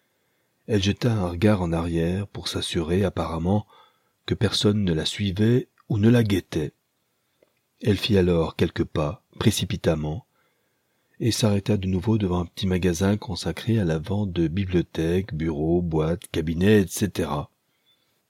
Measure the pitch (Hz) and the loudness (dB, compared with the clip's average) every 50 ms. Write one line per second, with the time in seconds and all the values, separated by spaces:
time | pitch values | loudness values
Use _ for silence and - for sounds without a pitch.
0 | _ _ _ _ _ _ _ _ _ _ _ _ - - 113 101 95 101 92 - | _ _ _ _ _ _ _ _ _ _ _ _ -6 -2 -2 0 0 0 -2 0
1 | - 123 110 107 92 87 87 87 - 104 104 92 90 82 82 82 82 87 82 82 | 0 0 0 0 -2 -4 -2 2 2 2 2 2 0 -2 -2 -2 -2 -2 0 0
2 | 82 85 92 98 101 - - - - - - 98 - - - 90 80 78 90 98 | 0 0 0 -2 -4 -6 -10 -12 -10 -8 -8 -6 -6 -4 -4 -4 -2 0 0 0
3 | 101 90 - - 80 82 85 82 82 90 101 107 - _ - - - _ _ _ | 0 0 -2 -4 -6 -4 -4 -2 0 0 0 0 -2 _ -18 -20 -20 _ _ _
4 | _ _ _ _ - - 92 - 104 98 - - - 104 104 107 101 90 80 78 | _ _ _ _ -6 -6 -2 0 0 -2 0 2 2 2 2 2 0 0 0 0
5 | 78 - - - 104 98 87 95 107 113 120 127 - _ _ _ _ - 123 104 | -2 -4 -4 -4 -4 -2 0 2 2 2 2 2 0 _ _ _ _ -4 0 4
6 | 104 117 123 120 113 104 98 87 - - - 82 76 69 _ _ _ _ _ _ | 6 6 6 6 4 2 0 0 -2 -4 -6 -4 -4 -4 _ _ _ _ _ _
7 | _ _ _ _ _ _ _ _ _ _ _ _ _ _ _ - - 113 101 - | _ _ _ _ _ _ _ _ _ _ _ _ _ _ _ -6 -2 -2 0 0
8 | - - 101 95 90 90 87 82 80 76 - - 92 82 - - 85 - - - | 0 2 2 4 4 4 4 2 0 -2 0 -2 -2 -2 0 -4 -6 -4 -2 -4
9 | 76 73 - - _ _ _ - - 113 - - - 92 - - - 92 80 78 | -4 -4 -4 -8 _ _ _ 0 0 2 2 0 -4 -4 -6 -2 0 0 0 0
10 | 76 76 76 - - _ _ _ _ _ _ _ _ _ _ _ _ _ _ _ | -2 -4 -6 -8 -10 _ _ _ _ _ _ _ _ _ _ _ _ _ _ _
11 | _ _ _ - - 113 - - 127 107 101 101 - - 104 98 95 95 92 90 | _ _ _ -4 -2 -2 0 2 2 2 2 2 2 0 0 0 2 0 0 0
12 | 87 110 110 107 104 90 90 87 87 87 - - 98 92 92 87 82 90 85 80 | 2 2 2 2 2 0 0 0 -2 -4 -6 -4 -2 0 0 2 2 0 0 2
13 | 98 98 107 107 - - 87 - - 85 82 - - 117 113 113 98 80 80 78 | 2 0 0 0 -2 -8 -8 -6 -6 -6 -6 -4 -2 0 0 2 2 2 0 -2
14 | 76 92 98 104 104 95 85 87 82 78 80 101 95 90 92 87 78 - - 82 | -2 -4 -2 -2 -2 -2 -2 -2 -2 0 0 -2 -2 0 0 0 -2 -2 -4 -4
15 | 80 82 87 95 98 - - 76 80 82 156 143 156 160 175 180 180 165 - 78 | -2 0 0 0 -2 -4 -6 -4 -4 -4 -2 -2 0 0 2 0 0 0 0 0
16 | 78 - 175 - - - - 87 78 82 82 82 92 104 110 104 95 82 - - | 0 0 -2 -4 -6 -8 -6 -4 -4 -2 -2 2 4 6 6 6 4 2 -2 -4
17 | 110 92 - - 85 78 73 73 - - _ _ _ _ _ _ _ _ _ _ | -4 -4 -2 -4 -4 -4 -4 -6 -6 -10 _ _ _ _ _ _ _ _ _ _
18 | _ _ _ _ _ | _ _ _ _ _